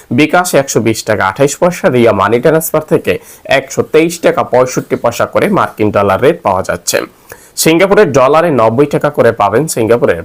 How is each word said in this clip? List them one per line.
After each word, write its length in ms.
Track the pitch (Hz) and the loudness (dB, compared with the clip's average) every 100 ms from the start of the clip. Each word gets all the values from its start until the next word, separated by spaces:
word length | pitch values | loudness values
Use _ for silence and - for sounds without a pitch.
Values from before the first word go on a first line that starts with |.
| - 123 | -4 0
বিকাশে 360 | 151 180 180 147 | 2 0 0 0
একশো 160 | 135 - 113 | 0 -2 -2
বিশ 120 | 107 - | -2 -4
টাকা 140 | 104 95 | -2 -2
আঠাইশ 220 | 95 139 - | 0 -2 0
পয়সা, 240 | 175 175 190 127 | -2 0 0 2
রিয়া 180 | 117 101 | 2 2
মানি 160 | 98 120 | 2 2
ট্রান্সফার 400 | 156 156 160 156 156 | 2 0 0 -4 -2
থেকে 220 | 160 104 90 - - - 135 | -2 -2 -6 -8 -18 -4 -4
একশো 220 | 135 - 120 | -2 -6 0
তেইশ 200 | 156 165 170 180 | 0 0 0 -2
টাকা 160 | 160 113 | -2 0
পঁয়ষট্টি 420 | 123 127 - 135 127 | 0 0 -2 -6 -4
পয়সা 220 | 120 - 110 | -4 -2 -2
করে 120 | 107 156 165 | -2 0 0
মার্কিন 320 | 110 - 107 104 | -2 -2 -2 0
ডলার 240 | 101 95 | 0 2
রেট 140 | 127 175 107 | 0 0 -2
পাওয়া 180 | 92 95 | -2 -4
যাচ্ছে। 280 | - - - - _ - - - - | -6 -4 -6 -6 _ -20 -20 -16 -8
সিঙ্গাপুরের 460 | 160 165 190 202 190 131 | -2 0 2 2 2 2
ডলারে 320 | 131 156 175 131 | 2 2 0 2
নব্বই 260 | 110 117 143 151 | 2 2 0 0
টাকা 140 | 147 143 | -2 0
করে 140 | 120 107 | 0 2
পাবেন 220 | 101 110 160 - | 0 0 -2 -2
সিঙ্গাপুরের 440 | 110 117 123 85 | 0 2 0 -2